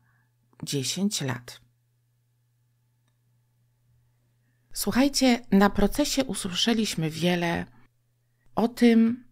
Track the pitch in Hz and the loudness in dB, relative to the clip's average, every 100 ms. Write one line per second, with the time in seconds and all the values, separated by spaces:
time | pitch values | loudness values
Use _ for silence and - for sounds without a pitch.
0 | _ _ _ _ _ - - 143 127 - | _ _ _ _ _ -16 -8 -6 -6 -4
1 | 202 - 139 123 - - _ _ _ _ | -4 -4 -6 -8 -12 -20 _ _ _ _
2 | _ _ _ _ _ _ _ _ _ _ | _ _ _ _ _ _ _ _ _ _
3 | _ _ _ _ _ _ _ _ _ _ | _ _ _ _ _ _ _ _ _ _
4 | _ _ _ _ _ _ _ - - 208 | _ _ _ _ _ _ _ -8 -2 2
5 | 285 - 262 233 - 196 202 202 202 - | 2 2 2 0 2 4 4 2 0 0
6 | 294 - 269 196 190 175 - 226 214 - | -2 -2 -4 -6 -6 -2 0 0 -2 -4
7 | 160 156 175 180 170 170 175 - - _ | -6 -2 -2 0 -2 -4 -8 -16 -20 _
8 | _ _ _ _ _ - 226 240 240 226 | _ _ _ _ _ -2 -2 4 4 6
9 | 226 247 - | 4 0 -10